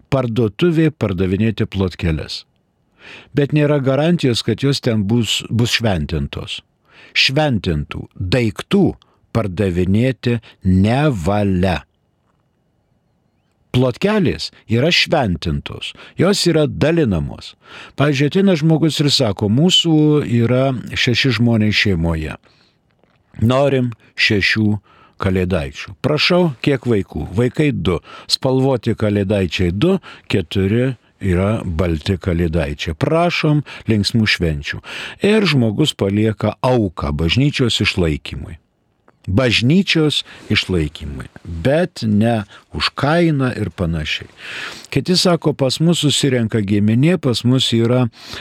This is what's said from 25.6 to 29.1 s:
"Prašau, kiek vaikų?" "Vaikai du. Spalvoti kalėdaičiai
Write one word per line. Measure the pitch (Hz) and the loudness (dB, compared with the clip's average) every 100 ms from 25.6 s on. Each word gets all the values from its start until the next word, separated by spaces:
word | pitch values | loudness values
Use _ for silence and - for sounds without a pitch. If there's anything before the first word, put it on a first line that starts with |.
| 67 - - - - | -4 -10 -16 -6 -2
"Prašau, | 147 - 180 175 123 | 0 2 2 2 0
kiek | - 139 123 | -2 0 0
vaikų?" | 107 90 82 80 | 0 -2 -8 -4
"Vaikai | 90 123 - 151 | -2 0 0 -2
du. | 139 98 80 - - - | 0 -2 -2 -6 -20 -8
Spalvoti | - 131 131 135 127 117 | -2 0 2 2 0 -2
kalėdaičiai | 107 107 | -2 0